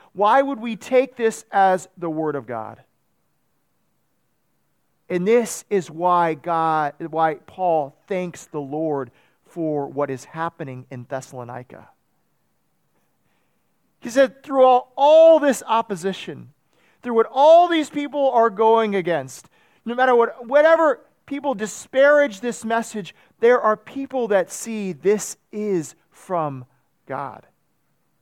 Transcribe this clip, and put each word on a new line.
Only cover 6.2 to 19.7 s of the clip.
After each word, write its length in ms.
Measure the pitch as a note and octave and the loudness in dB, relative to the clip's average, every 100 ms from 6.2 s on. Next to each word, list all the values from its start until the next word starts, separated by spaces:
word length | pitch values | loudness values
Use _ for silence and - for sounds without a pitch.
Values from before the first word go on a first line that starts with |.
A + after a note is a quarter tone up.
| E3+ | 0
God, 600 | D#3+ F3 E3 D#3+ D#3 D3 - | -4 -4 -2 0 -2 -4 -6
why 360 | E3 D#3 D#3+ D3+ | -8 -2 -2 -4
Paul 600 | _ - F3+ D#3+ C#3 - - | _ -6 -2 -2 -4 -10 -8
thanks 380 | F#3+ F3+ - - | -6 -8 -12 -14
the 140 | D3+ | -12
Lord 500 | C#3 D3+ D#3+ C#3+ B2 _ _ _ _ | -8 -6 -4 -6 -8 _ _ _ _
for 420 | F3 D#3+ D3 C#3 | -8 -6 -4 -6
what 220 | C#3 C#3+ | -6 -6
is 160 | C3 - | -6 -12
happening 600 | D#3+ E3 - C#3+ B2+ B2+ | -10 -10 -10 -14 -14 -16
in 140 | B2+ B2 | -16 -12
Thessalonica. 800 | C3 - B2+ A#2+ B2 B2+ - - _ _ _ _ _ _ _ _ _ _ _ _ _ _ _ _ _ _ _ _ _ | -12 -12 -16 -16 -16 -18 -20 -20 _ _ _ _ _ _ _ _ _ _ _ _ _ _ _ _ _ _ _ _ _
He 80 | A#3+ | -4
said, 340 | A#3 C4+ - | 2 2 0
"Through 220 | - C4+ B3+ | -4 4 6
all, 260 | B3 - - | 6 2 0
all 420 | C#4+ D#4+ E4 D#4 | 6 8 8 8
this 240 | C#4+ A#3+ - | 4 0 -2
opposition, 880 | A3+ A3+ F#3 F#3 F#3 - C3+ A#2+ _ _ _ _ _ | -2 -2 -6 -6 -8 -12 -16 -18 _ _ _ _ _
through 120 | B3 | -4
what 140 | A3+ A3 | 0 0
all 380 | B3+ D4+ E4 F4 | 4 6 8 6
these 200 | E4 D4 | 2 -2
people 400 | D4 C#4+ C#4+ C4+ | -6 -6 -2 0
are 180 | A#3+ A3+ | 2 2
going 460 | G3 A3 A3+ A3 G3 | 2 2 4 2 -2
against, 540 | E3+ D#3+ C3 - - _ _ | -2 -4 -6 -16 -20 _ _